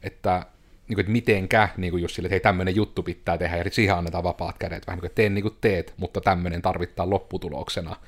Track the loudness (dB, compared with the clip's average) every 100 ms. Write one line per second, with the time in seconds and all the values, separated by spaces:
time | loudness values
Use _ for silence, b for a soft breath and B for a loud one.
0 | -12 -4 0 0 -2 _ -20 -18 -6 -2
1 | 2 2 4 2 4 4 4 0 -2 -2
2 | -2 -4 -2 2 4 4 2 2 0 -2
3 | -6 -6 -2 -2 0 -2 -2 2 2 2
4 | 0 -2 -2 -2 -6 -6 -8 -8 -8 -8
5 | -4 2 2 2 -2 0 2 2 -4 -6
6 | -6 0 2 2 0 -2 -2 -2 -4 -2
7 | 0 0 -2 -8 -6 -8 -6 -6 -6 -10